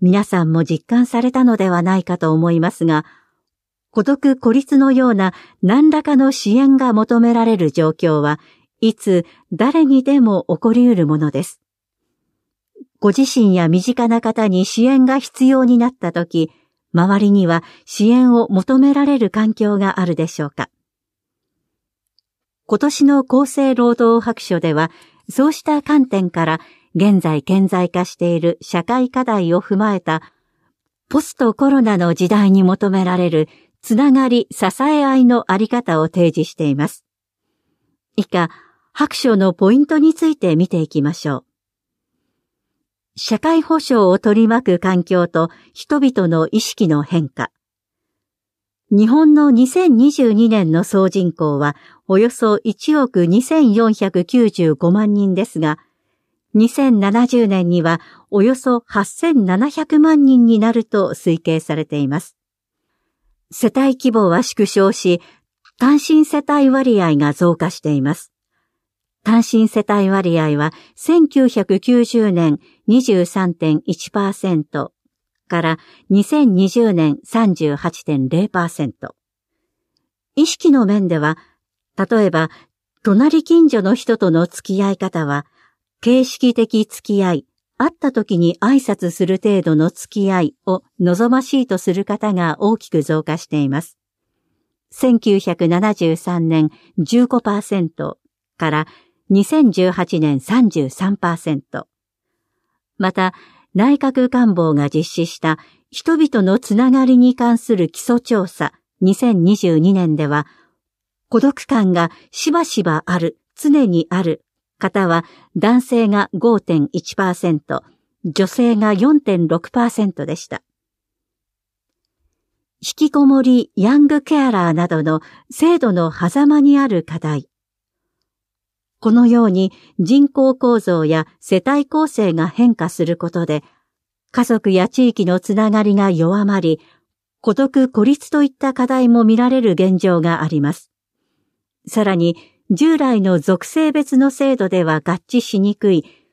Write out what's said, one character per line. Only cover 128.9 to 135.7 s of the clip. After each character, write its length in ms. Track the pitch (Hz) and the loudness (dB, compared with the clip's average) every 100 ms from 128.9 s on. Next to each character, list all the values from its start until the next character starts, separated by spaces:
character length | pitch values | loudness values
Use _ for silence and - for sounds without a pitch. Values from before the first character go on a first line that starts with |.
| _ | _
こ 120 | 220 | 0
の 160 | 233 240 | 4 4
よ 160 | 240 | 4
う 60 | 226 | 2
に 220 | 185 190 _ _ - | 2 -2 _ _ -6
人 280 | 170 277 277 | 0 2 2
口 280 | - 262 262 | 2 0 2
構 240 | 254 233 | 0 0
造 240 | 190 175 | 0 -2
や 220 | 156 160 156 _ | 0 -2 -4 _
世 220 | - 190 | -4 -2
帯 220 | 262 285 277 | 0 -2 -2
構 220 | 311 311 | -2 -2
成 240 | - 196 | -2 -2
が 160 | 165 160 | -2 -4
変 260 | - 240 | 0 0
化 140 | 220 165 | 2 -4
す 180 | - 170 | -4 -4
る 100 | 170 | -4
こ 140 | 170 | -6
と 160 | 175 165 | -6 -4
で、 160 | 151 - _ _ _ _ _ _ | -6 -8 _ _ _ _ _ _
家 120 | - | -4
族 260 | 240 220 202 | -2 0 0
や 180 | 185 180 | 0 0
地 220 | - 254 | 0 0
域 140 | 226 | 0
の 140 | 180 180 | -2 -2
つ 160 | - | -2
な 160 | 202 214 | -2 0